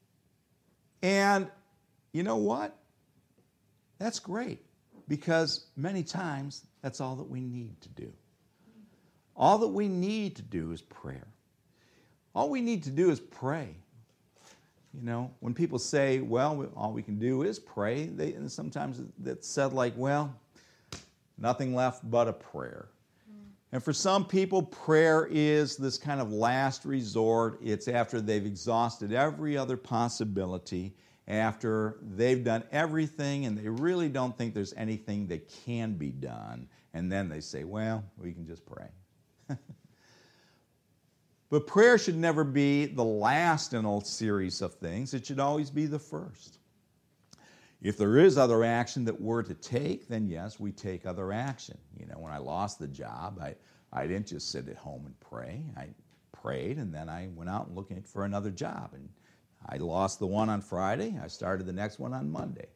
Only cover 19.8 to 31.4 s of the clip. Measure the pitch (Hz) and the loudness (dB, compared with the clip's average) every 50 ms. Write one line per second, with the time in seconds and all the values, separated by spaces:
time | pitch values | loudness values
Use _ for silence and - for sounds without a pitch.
19.8 | 123 120 113 117 127 139 143 147 151 139 127 - _ _ _ - - _ _ _ | 2 0 0 0 0 2 2 2 0 -2 -6 -10 _ _ _ -20 -20 _ _ _
20.8 | _ _ - - - - _ _ _ _ _ - 110 117 123 - 139 127 127 123 | _ _ -16 -16 -16 -20 _ _ _ _ _ -2 0 0 0 2 0 0 0 2
21.8 | 127 127 123 - - 113 117 117 120 113 - - - - - 71 65 60 - - | 2 2 0 -2 -4 0 4 4 4 4 2 -2 -8 -12 -10 -8 -8 -8 -10 -12
22.8 | - - _ _ _ _ _ _ _ 214 208 208 202 - - _ _ _ - 127 | -16 -18 _ _ _ _ _ _ _ -20 -20 -20 -20 -20 -20 _ _ _ -8 -4
23.8 | - 160 143 - - 190 190 202 190 - - 190 190 185 190 185 165 - - - | -2 -2 -2 0 2 4 4 4 4 4 2 2 4 4 4 2 2 0 -4 -6
24.8 | - 160 156 156 165 160 156 160 160 - 160 151 151 151 151 151 151 139 - - | 2 6 8 8 8 8 8 6 4 4 2 4 4 6 6 4 4 2 0 -2
25.8 | 135 135 127 - - 143 143 135 123 107 107 107 113 117 127 131 135 135 127 - | -2 -2 -2 -4 -4 -4 -2 -2 -2 -2 0 2 2 4 4 4 2 0 0 -2
26.8 | - 143 135 135 117 104 98 113 110 110 113 113 117 113 110 - 120 113 104 104 | -4 -4 -2 -2 -2 0 0 2 4 6 6 4 4 2 0 -4 -2 -2 -2 -2
27.8 | - 127 120 120 117 - - 117 107 107 107 104 98 104 101 90 - 117 113 117 | 0 0 2 2 2 2 0 -2 0 2 0 0 0 -2 -4 -4 -2 0 2 2
28.8 | 120 117 117 - 107 101 113 127 143 156 147 147 156 151 147 139 135 131 127 123 | 2 2 0 -4 -4 -2 2 2 2 2 0 -2 -2 -2 0 0 0 -2 -4 -4
29.8 | - - 127 113 120 120 - - 113 107 98 98 95 92 92 90 - - 92 90 | -4 -2 0 2 2 2 0 -2 -2 -2 0 0 -2 -2 -2 -6 -6 -6 -6 -6
30.8 | 92 95 - - _ _ _ _ _ - 104 107 | -6 -6 -10 -14 _ _ _ _ _ -4 -2 0